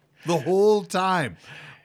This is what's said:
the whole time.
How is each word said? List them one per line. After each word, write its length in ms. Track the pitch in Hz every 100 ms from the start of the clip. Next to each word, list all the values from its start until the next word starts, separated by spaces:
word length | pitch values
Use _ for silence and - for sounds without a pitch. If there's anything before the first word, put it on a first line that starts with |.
| _ _ 160
the 120 | 170
whole 440 | 139 190 208 208
time. 540 | 180 185 185 180 123 82 - - - -